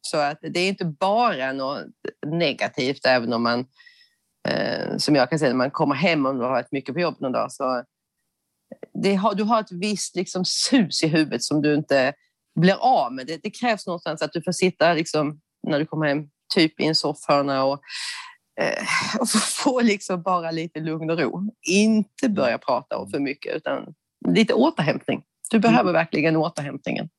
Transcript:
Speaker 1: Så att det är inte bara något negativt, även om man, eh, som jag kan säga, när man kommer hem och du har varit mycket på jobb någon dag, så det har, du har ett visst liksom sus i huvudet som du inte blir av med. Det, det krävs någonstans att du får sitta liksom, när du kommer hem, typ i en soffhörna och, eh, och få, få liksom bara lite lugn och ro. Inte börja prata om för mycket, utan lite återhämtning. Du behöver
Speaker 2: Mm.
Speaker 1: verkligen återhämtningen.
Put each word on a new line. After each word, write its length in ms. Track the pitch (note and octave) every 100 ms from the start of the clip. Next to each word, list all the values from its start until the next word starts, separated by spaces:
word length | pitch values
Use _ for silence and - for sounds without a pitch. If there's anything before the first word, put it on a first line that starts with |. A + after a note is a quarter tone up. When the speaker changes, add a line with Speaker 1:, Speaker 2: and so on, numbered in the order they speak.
Speaker 1:
Så 160 | - D#3+
att 200 | C#3+ D#3
det 180 | D#3+ E3+
är 100 | F#3+
inte 160 | G3 F3
bara 640 | C#3+ F#3+ G#3+ A#3+ D3+ C3
något 300 | C3+ C3+ C3+ D#2 _ - _ D3+
negativt, 800 | E3+ D#3+ G#2+ B2 - C3 C#3 C3
även 280 | B2+ A#2
om 100 | A#2
man, 160 | A#2+ A#2+ B2+ _ - _ _ _ _ _ -
eh, 500 | - - - - -
som 180 | - D3
jag 140 | B2
kan 100 | D#3+
säga, 100 | C#3+
när 60 | B2+
man 140 | B2+
kommer 240 | - D3 C3+
hem 300 | F3+ D#3+ C3+
och 100 | C3+
du 60 |
har 80 | A#2+
varit 220 | B2+ B2
mycket 220 | C#3 C3 C3+
på 60 |
jobb 140 | F3 C3+
någon 120 | C3+
dag, 200 | A#2+ A#2
så 320 | - C3 B2+ A#2+ _ _ _ _ _ _ _ _ - - -
det 120 | F#3+ G3
har, 200 | G#3+ G3
du 80 |
har 160 | G#3+ A#3
ett 120 | G#3+
visst 440 | F3 G#3 G3+ - -
liksom 300 | F3+ F#3 F3+
sus 580 | - - C4+ E3 -
i 40 | D#3+
huvudet 360 | D#3+ D3 A#2
som 180 | - D3+
du 120 | D3 D3
inte 380 | D3+ C#3 C3 - _ _ _ -
blir 160 | F3 F#3+
av 340 | B3+ A#3 B2+
med. 140 | C3 C3
Det, 160 | D#3+
det 60 | G#3+
krävs 380 | - A#3+ G#3+ -
någonstans 340 | E3+ E3+ D#3+
att 120 | D#3
du 80 | E3+
får 100 | F3+
sitta 420 | E3+ F3+ - D#3+
liksom, 480 | E3+ D#3+ D#3 D3 D3+ _ _ -
när 120 | D3
du 60 | D#3
kommer 220 | D#3 D3+
hem, 200 | C#3+ D3 _ _ -
typ 240 | D#3+ -
i 40 | D3+
en 100 | D#3+
soffhörna 680 | D3 C#3+ - C#3+ C#3+ C3+ C3+
och, 160 | C#3 - - - - - - _ -
eh, 220 | - - G3+ - - A3
och 100 | A#3+
få, 80 | G#3+
få 420 | - - - B3+
liksom 400 | A#3+ G3+ - F3+
bara 300 | F3 F3+ E3
lite 280 | E3 E3+ D#3
lugn 300 | D#3+ D#3+ D#3+
och 100 | E3
ro. 340 | C3+ F3+ G3+ _ -
Inte 600 | G3 G#3+ A3 G3+ - C4
börja 280 | F#3+ B2+ A#2
prata 400 | - B2 - A2
om 120 | -
för 100 | D3
mycket, 360 | C#3 C#3+ - D#3
utan 380 | C#3 C#3 - D#3 _ _ -
lite 260 | F3 A3+
återhämtning. 680 | - C#4+ E4 D3+ C#3+ - - _ _ -
Du 80 | A3+
behöver 220 | A3+ A3+
Speaker 2:
Mm. 120 | F#3
Speaker 1:
verkligen 420 | E3 E3 - E3 D#3+
återhämtningen. 720 | D#3+ D#3+ C#3+ C#3 - - E3